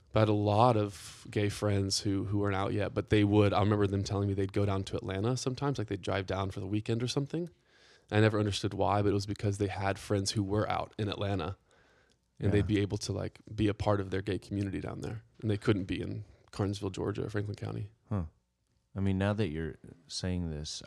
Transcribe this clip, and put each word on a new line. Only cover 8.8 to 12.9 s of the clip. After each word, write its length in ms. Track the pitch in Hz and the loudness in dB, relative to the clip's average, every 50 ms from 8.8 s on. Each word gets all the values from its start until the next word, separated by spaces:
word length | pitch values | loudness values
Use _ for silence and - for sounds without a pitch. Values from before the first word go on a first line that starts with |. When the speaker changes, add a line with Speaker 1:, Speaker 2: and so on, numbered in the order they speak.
| 98 95 98 104 101 | 2 2 4 4 4
Speaker 1:
but 60 | 101 | 4
it 40 | 98 | 2
was 140 | 101 98 104 | 2 0 -2
because 320 | 101 - - 104 98 101 | -4 -2 -2 -2 0 0
they 80 | 104 95 | -2 -2
had 320 | 92 98 98 98 98 - | -2 -2 -2 -2 -2 -2
friends 320 | - - 104 98 98 101 | -2 -2 -2 0 0 0
who 100 | - 110 | -2 -2
were 260 | 101 95 101 107 101 - | -2 0 0 0 0 0
out 280 | 95 82 - - - - | -2 -2 -4 -6 -6 -4
in 120 | 113 101 | -4 -4
Atlanta, 480 | - - 101 98 101 92 78 92 98 - _ _ _ _ _ _ _ _ _ _ _ _ _ _ _ - | -2 -2 -2 -2 0 -2 -2 -4 -6 -8 _ _ _ _ _ _ _ _ _ _ _ _ _ _ _ -2
and 80 | - 101 | 0 2
Speaker 2:
Yeah. 40 | 98 | 4
Speaker 1:
they'd 140 | 104 98 95 | 4 2 2
be 120 | 107 101 | 2 2
able 180 | 101 92 | 2 0